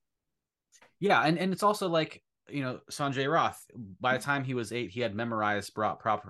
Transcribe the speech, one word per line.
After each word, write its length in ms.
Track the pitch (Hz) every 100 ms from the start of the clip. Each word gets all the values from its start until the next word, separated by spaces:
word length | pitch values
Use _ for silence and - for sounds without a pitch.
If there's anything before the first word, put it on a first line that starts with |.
| _ _ _ _ _ _ _ _ - -
Yeah. 240 | 196 135
And, 160 | 143 170
and 140 | 190
it's 100 | 180
also, 260 | 208 208 185
like, 320 | 165 156 - _ _ -
you 140 | 143
know, 180 | 131 - -
Sanjay 400 | - 139 127 139
Roth, 340 | 160 113 - - 120 101 90
by 160 | 123 127
the 60 |
time 220 | 139 139
he 100 | 131
was 180 | 123 107
eight, 180 | 120 101
he 100 | 110
had 140 | 113
memorized 600 | 101 120 110 104 104 98
Pra-, 220 | - 104 -
Pra-, 240 | 113 104